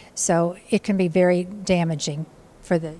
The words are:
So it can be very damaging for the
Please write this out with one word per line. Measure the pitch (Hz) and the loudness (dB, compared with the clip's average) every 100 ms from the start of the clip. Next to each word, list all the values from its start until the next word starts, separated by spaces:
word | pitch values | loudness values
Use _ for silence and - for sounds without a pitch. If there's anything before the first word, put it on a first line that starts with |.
| - | -18
So | - - 170 170 180 - | -8 0 2 0 -4 -4
it | 208 | -4
can | - 190 | 0 0
be | 180 | 2
very | 180 180 180 180 | 4 4 2 -2
damaging | 208 190 175 165 151 - 147 160 - - - | -8 0 0 0 -2 -6 -8 -10 -12 -20 -20
for | - 170 | -2 -2
the | 160 160 | -2 -12